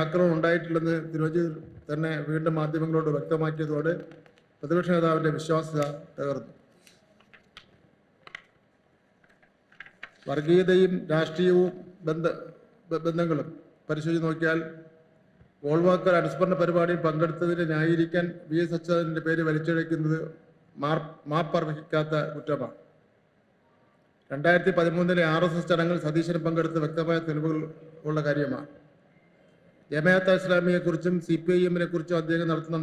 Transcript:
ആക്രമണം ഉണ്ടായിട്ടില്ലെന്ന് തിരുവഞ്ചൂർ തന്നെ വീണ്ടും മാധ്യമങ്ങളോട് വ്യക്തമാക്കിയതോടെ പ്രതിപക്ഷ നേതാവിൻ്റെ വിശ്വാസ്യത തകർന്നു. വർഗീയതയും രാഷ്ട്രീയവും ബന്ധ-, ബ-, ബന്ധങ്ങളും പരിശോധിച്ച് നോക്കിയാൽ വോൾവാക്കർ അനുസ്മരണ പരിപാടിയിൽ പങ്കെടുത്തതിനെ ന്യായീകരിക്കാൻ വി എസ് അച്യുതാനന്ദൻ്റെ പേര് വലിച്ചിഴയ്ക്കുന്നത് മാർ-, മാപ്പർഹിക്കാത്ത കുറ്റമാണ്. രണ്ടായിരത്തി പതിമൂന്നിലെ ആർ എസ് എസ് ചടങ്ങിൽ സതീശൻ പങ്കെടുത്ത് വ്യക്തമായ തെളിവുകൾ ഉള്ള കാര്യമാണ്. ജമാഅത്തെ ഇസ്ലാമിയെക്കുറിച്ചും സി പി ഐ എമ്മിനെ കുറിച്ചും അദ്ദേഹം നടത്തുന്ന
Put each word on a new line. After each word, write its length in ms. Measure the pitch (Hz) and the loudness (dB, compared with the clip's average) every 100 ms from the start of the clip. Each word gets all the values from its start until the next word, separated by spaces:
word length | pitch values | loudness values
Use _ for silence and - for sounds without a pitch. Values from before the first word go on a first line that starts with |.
ആക്രമണം 300 | 156 175 180 160 | 0 2 2 4
ഉണ്ടായിട്ടില്ലെന്ന് 600 | 165 175 165 165 165 165 156 | 2 0 0 -2 0 -2 -4
തിരുവഞ്ചൂർ 380 | 156 160 170 165 156 - - - | -4 -2 0 -2 -4 -14 -16 -8
തന്നെ 220 | 151 160 156 147 | -4 -4 -4 -4
വീണ്ടും 240 | 160 165 156 | -2 0 -2
മാധ്യമങ്ങളോട് 500 | 156 160 160 160 156 143 | -2 -2 0 0 0 -2
വ്യക്തമാക്കിയതോടെ 760 | 135 160 156 156 151 147 151 180 - - - _ _ _ | -2 -2 -2 -4 -4 -2 -2 -4 -6 -20 -20 _ _ _
പ്രതിപക്ഷ 300 | 147 175 175 170 | -2 0 2 2
നേതാവിൻ്റെ 360 | 165 160 156 147 | 2 2 0 -2
വിശ്വാസ്യത 440 | - 160 160 151 147 147 - - | 0 -2 -2 -2 -4 -6 -14 -8
തകർന്നു. 340 | 139 131 - - _ _ _ _ _ _ _ - _ - - _ _ _ _ _ - - _ _ _ _ _ _ _ _ _ _ _ _ _ - - _ - _ 147 | -6 -6 -10 -20 _ _ _ _ _ _ _ -20 _ -20 -20 _ _ _ _ _ -20 -20 _ _ _ _ _ _ _ _ _ _ _ _ _ -20 -20 _ -20 _ -6
വർഗീയതയും 640 | 143 151 175 185 185 185 180 - | -2 4 4 6 6 4 2 0
രാഷ്ട്രീയവും 580 | 156 156 - 180 180 180 - - - 156 | 0 0 2 4 4 4 -2 -14 -8 -4
ബന്ധ-, 260 | 160 165 - - - - _ - | -2 -2 -4 -10 -20 -20 _ -6
ബ-, 120 | 160 165 | -4 -2
ബന്ധങ്ങളും 420 | 165 170 151 - - - _ - | 0 0 0 -4 -12 -20 _ -6
പരിശോധിച്ച് 360 | 151 151 165 160 | -4 -2 0 0
നോക്കിയാൽ 320 | 156 160 165 165 - - - _ _ _ _ - _ | 0 0 0 -4 -12 -20 -20 _ _ _ _ -20 _
വോൾവാക്കർ 500 | 143 160 180 180 185 170 | 0 2 4 4 4 2
അനുസ്മരണ 360 | 160 151 180 175 | 2 0 0 2
പരിപാടിയിൽ 400 | 175 170 170 170 156 | 2 2 2 0 0
പങ്കെടുത്തതിനെ 580 | 156 165 151 175 170 165 | 0 0 0 -2 0 0
ന്യായീകരിക്കാൻ 540 | 156 160 165 165 175 175 - - | 0 2 2 2 0 -2 -6 -4
വി 100 | 160 170 | -2 0
എസ് 100 | 165 | -2
അച്യുതാനന്ദൻ്റെ 480 | 165 170 165 160 156 | 0 0 0 -2 -2
പേര് 120 | 165 160 | 0 0
വലിച്ചിഴയ്ക്കുന്നത് 720 | 151 160 165 165 160 151 160 - - - _ _ - | 0 0 -2 -2 -2 0 -2 -6 -14 -20 _ _ -6
മാർ-, 240 | 143 160 - - 147 | -2 -2 -4 -12 -4
മാപ്പർഹിക്കാത്ത 840 | 151 160 175 156 151 - 156 156 156 - 147 | -2 0 -2 -2 -6 -4 -2 0 -2 -2 -6
കുറ്റമാണ്. 400 | - 139 123 - - _ _ _ _ _ _ _ _ _ _ _ _ _ - | -4 -4 -6 -12 -20 _ _ _ _ _ _ _ _ _ _ _ _ _ -10
രണ്ടായിരത്തി 400 | 139 160 175 180 175 | 0 4 4 4 2
പതിമൂന്നിലെ 460 | 170 165 175 180 160 | 2 2 2 2 2
ആർ 100 | 160 175 | 2 2
എസ് 120 | 165 | 0
എസ് 100 | - | 0
ചടങ്ങിൽ 280 | 165 165 175 151 | 2 2 0 -2
സതീശൻ 300 | 156 160 170 165 | -2 0 -2 0
പങ്കെടുത്ത് 340 | 165 160 160 | 0 0 0
വ്യക്തമായ 340 | 151 165 160 165 160 | -2 -2 0 -2 -2
തെളിവുകൾ 320 | 151 160 156 156 - - - 151 | -2 -2 -2 -6 -12 -20 -10 -4
ഉള്ള 120 | 156 147 | -2 0
കാര്യമാണ്. 400 | 143 135 123 - - - _ _ _ _ _ _ _ _ _ - | 0 -2 -4 -10 -20 -20 _ _ _ _ _ _ _ _ _ -8
ജമാഅത്തെ 420 | 147 165 185 185 185 | 0 4 4 4 2
ഇസ്ലാമിയെക്കുറിച്ചും 760 | 180 180 175 180 175 160 180 180 165 | 2 2 4 2 0 0 0 -2 0
സി 80 | 165 160 | -2 2
പി 60 | 180 | 2
ഐ 60 | 180 | 2
എമ്മിനെ 200 | 175 170 | 0 -2
കുറിച്ചും 240 | 170 160 170 | -4 -2 -2
അദ്ദേഹം 280 | 156 165 165 | 0 0 0
നടത്തുന്ന 280 | 156 156 165 | -2 -4 -4